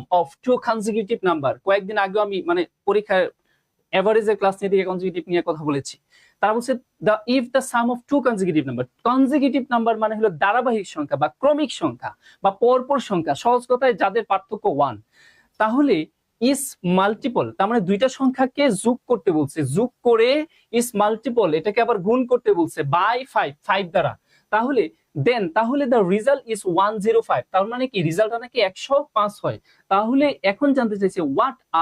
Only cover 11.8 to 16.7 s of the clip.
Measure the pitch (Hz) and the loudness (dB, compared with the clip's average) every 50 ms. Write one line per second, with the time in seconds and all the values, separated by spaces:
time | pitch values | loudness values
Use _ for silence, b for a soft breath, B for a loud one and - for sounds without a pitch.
11.8 | - - 120 - - 117 - b b b b b - 196 196 - 233 240 254 254 | -6 -6 -6 -8 -12 -14 -14 b b b b b -2 -2 0 2 2 4 4 2
12.8 | 247 262 285 269 233 - 208 175 160 160 - - - 240 247 247 247 - 254 247 | 2 0 -2 -2 -2 -2 -4 -2 -2 -2 -4 -2 0 0 0 0 0 0 0 2
13.8 | 269 262 240 180 - 196 190 233 214 - 196 190 - _ - 208 - 208 151 139 | 2 2 2 2 0 -2 0 -2 -2 -2 -2 -4 -4 _ -10 -6 -4 -2 0 0
14.8 | 143 135 113 101 - b b b b b b b b b b - 214 220 220 269 | 0 -2 -2 -6 -14 b b b b b b b b b b -2 -2 0 2 2
15.8 | 302 277 220 160 156 - _ _ _ _ _ _ 226 254 285 269 - - | 2 2 2 0 -2 -4 _ _ _ _ _ _ 0 0 0 0 -4 -8